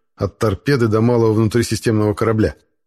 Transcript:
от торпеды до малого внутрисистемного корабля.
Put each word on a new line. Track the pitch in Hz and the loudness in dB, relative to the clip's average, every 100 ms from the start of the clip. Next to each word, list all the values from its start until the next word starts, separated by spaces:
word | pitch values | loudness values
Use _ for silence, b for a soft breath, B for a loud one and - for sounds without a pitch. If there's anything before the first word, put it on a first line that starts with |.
| _ - | _ -8
от | 101 - | -8 -2
торпеды | 113 95 - 139 117 | -4 -2 -2 0 2
до | 107 | 2
малого | 117 120 113 | 2 2 2
внутрисистемного | 107 110 120 113 110 120 107 107 | 2 0 0 -2 -4 -2 0 0
корабля. | 101 110 110 90 - _ _ | 0 -2 0 0 -2 _ _